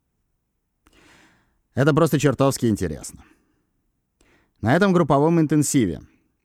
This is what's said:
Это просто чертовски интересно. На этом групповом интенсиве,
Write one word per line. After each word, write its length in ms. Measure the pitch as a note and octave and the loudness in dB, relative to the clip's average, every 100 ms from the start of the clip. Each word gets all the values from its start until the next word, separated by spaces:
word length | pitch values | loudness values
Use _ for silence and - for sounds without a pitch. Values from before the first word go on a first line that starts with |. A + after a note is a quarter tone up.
| _ _ _ _ _ _ _ _ _ _ _ _ _ _ _ _ _ | _ _ _ _ _ _ _ _ _ _ _ _ _ _ _ _ _
Это 200 | - C#3+ | -2 0
просто 240 | D3+ D#3+ D3+ | 2 0 0
чертовски 480 | C#3 A#2+ C#3 - A#2+ | -2 0 -2 0 -2
интересно. 560 | G2+ F2 C#2 G#1+ - - _ _ _ _ _ _ _ _ _ _ _ _ _ | -2 -4 -8 -16 -20 -20 _ _ _ _ _ _ _ _ _ _ _ _ _
На 140 | G#2+ | -2
этом 180 | D#3+ G3+ | 2 2
групповом 480 | E3+ D#3+ C#3+ D3+ E3+ | 2 2 2 2 0
интенсиве, 640 | D#3 D#3 C#3+ C#3+ G2+ D#2 - _ _ _ | 0 0 0 0 -2 -4 -14 _ _ _